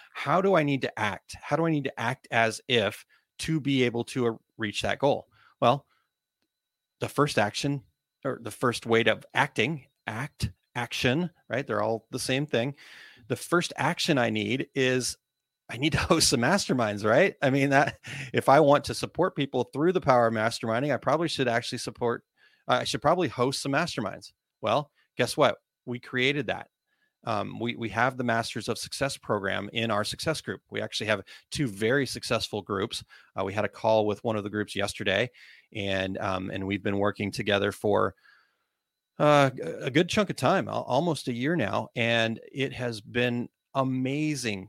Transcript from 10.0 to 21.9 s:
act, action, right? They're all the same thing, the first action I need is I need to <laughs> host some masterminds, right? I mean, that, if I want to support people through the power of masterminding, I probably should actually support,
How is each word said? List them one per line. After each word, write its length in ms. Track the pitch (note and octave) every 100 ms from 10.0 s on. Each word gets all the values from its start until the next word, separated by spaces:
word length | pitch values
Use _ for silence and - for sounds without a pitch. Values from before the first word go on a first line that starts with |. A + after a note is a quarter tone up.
| -
act, 460 | G#2+ D3+ - - - _ B2
action, 540 | A#2+ - C3 C3+ F3+ - -
right? 180 | A#2 C#3+
They're 160 | G#2
all 240 | G#2+ A2+ -
the 80 | A#2+
same 260 | - C3 D3
thing, 300 | B2 B2+ C#3 - - - - -
the 80 | B2
first 360 | - E3+ E3+ -
action 420 | C#3 F3 - C#3+
I 120 | A#2
need 380 | A2 G#2 C3 -
is 420 | - B2+ B2+ A#2+ - _ _ _ _ -
I 60 | A#2
need 160 | D3+
to 60 | -
<laughs> 120 | -
host 200 | E3 -
some 100 | B2
masterminds, 640 | A#2+ G3 - B2+ A2 G2+
right? 320 | G#2+ B2 G3 -
I 80 | C#3
mean, 200 | C#3 C#3+
that, 280 | C3+ D3 - - C#3 C3+
if 160 | B2+ -
I 120 | C3+
want 240 | D3 C#3+
to 100 | C3
support 420 | A#2+ A2+ - F3+ -
people 280 | C3+ C3 A#2+
through 200 | C3 D#3+
the 80 | F3+
power 260 | D3+ B2+ A2+
of 80 |
masterminding, 580 | A2+ A2+ - A#2 A2+ D3
I 40 | B2+
probably 320 | - D3+ E3+
should 200 | - B2
actually 300 | A#2 A#2+ B2
support, 460 | -